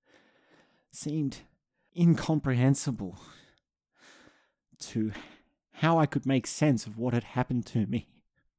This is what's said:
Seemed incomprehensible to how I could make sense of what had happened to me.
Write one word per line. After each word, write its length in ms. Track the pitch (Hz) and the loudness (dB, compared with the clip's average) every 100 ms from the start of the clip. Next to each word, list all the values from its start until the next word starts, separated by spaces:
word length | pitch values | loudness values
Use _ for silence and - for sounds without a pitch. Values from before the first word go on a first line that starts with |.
| _ _ _ _ _ _ _ _ _ | _ _ _ _ _ _ _ _ _
Seemed 480 | - 156 156 139 - - _ _ _ _ 175 | -12 -6 -4 -4 -6 -18 _ _ _ _ 4
incomprehensible 1200 | 170 - - 156 139 123 131 139 143 110 95 95 - - - _ _ _ _ _ - - - _ _ _ _ _ | 6 6 2 0 0 4 4 4 -2 -6 -10 -12 -20 -20 -20 _ _ _ _ _ -20 -20 -20 _ _ _ _ _
to 320 | - 113 110 - - - _ _ _ | -8 -4 -4 -6 -16 -20 _ _ _
how 240 | - 160 165 | -2 2 2
I 80 | 147 | 2
could 200 | 139 135 | 0 0
make 220 | 131 - | 0 -2
sense 380 | - 151 120 107 | 0 2 2 -2
of 120 | 110 | -6
what 160 | 123 | -2
had 100 | 120 | -2
happened 420 | - 127 123 123 - | -2 -4 -2 -4 -2
to 180 | 117 101 | -2 -2
me. 200 | - - _ _ _ _ | -4 -6 _ _ _ _